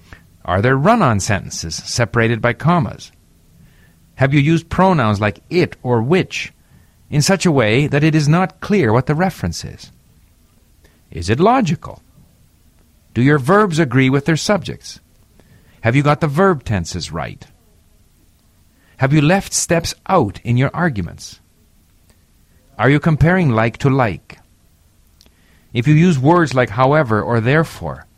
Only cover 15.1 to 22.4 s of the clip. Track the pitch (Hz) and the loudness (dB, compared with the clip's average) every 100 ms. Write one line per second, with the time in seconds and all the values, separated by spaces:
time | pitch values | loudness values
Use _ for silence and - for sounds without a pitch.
15.1 | _ _ _ _ _ _ _ - 135 143 | _ _ _ _ _ _ _ 0 2 2
16.1 | 147 160 139 196 151 - 101 82 90 - | 0 0 2 2 0 -2 -4 -4 -8 -10
17.1 | 80 60 50 - _ _ _ _ _ _ | -10 -10 -14 -20 _ _ _ _ _ _
18.1 | _ _ _ _ _ _ _ _ - 135 | _ _ _ _ _ _ _ _ -4 0
19.1 | 151 147 196 - - - 170 - - - | 2 2 0 -2 -6 -2 -2 -4 -12 -2
20.1 | 190 101 - - 120 135 - 175 107 85 | 0 0 -4 -4 -2 -2 -2 -4 -4 -8
21.1 | - - - _ _ _ _ _ _ _ | -10 -20 -20 _ _ _ _ _ _ _
22.1 | _ _ _ | _ _ _